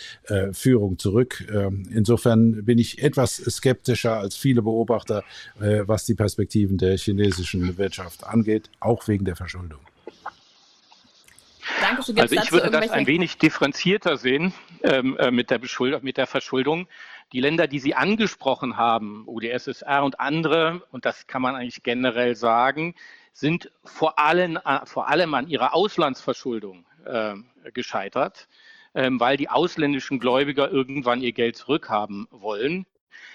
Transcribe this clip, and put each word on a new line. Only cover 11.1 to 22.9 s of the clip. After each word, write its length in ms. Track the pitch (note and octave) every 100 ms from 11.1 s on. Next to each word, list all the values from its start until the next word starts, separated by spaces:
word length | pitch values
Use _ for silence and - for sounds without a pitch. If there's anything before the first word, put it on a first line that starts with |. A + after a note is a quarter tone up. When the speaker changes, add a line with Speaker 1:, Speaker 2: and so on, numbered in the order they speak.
| _ _ _ _ _ - -
Speaker 2:
Danke 240 | G3 B3
schön. 120 | B3+ A3
Gibt's 160 | A#3
Speaker 3:
Also 40 | F3
ich 40 |
Speaker 2:
dazu 100 | A3
Speaker 3:
würde 140 | E3+ E3
das 80 |
Speaker 2:
irgendwelche 200 | D#3 E3
Speaker 3:
ein 140 | D#3 C3+
wenig 300 | D#3+ E3+ -
differenzierter 800 | D#3 - D3 - F3+ G3+ F#3 C#3
sehen, 360 | B2+ C3+ F3+ - - -
ähm, 340 | - C3+ B2+ C3+
äh, 140 | B2+
mit 180 | B2 A#2+
der 80 | A#2+
Beschuld-, 460 | B2 - B2+ C#3+
mit 140 | C3 C3
der 100 | C3
Verschuldung. 600 | C3+ - C3 C3+ D#3+ F#3 - - - -
Die 80 | B2+
Länder, 280 | C3+ E3 D#3
die 120 | C#3+
Sie 160 | C3 -
angesprochen 840 | D3 G#3+ G#3 - C3+ B2+ B2 G#2+
haben, 460 | A#2 A2+ G#2+ G#2 A2
U 120 | A2+
d 100 | A2+
S 180 | A#2+ -
S 140 | B2+
R 220 | - C#3+
und 160 | C#3 B2+
andere, 640 | C3 D#3 D#3+ E3 D#3+ F3 -
und 140 | C3 B2
das 200 | - -
kann 140 | C3+
man 140 | B2+ C3
eigentlich 260 | B2 -
generell 540 | - A#2+ B2+ A#2 B2 A2+
sagen, 580 | A#2 A#2 B2+ C#3 E3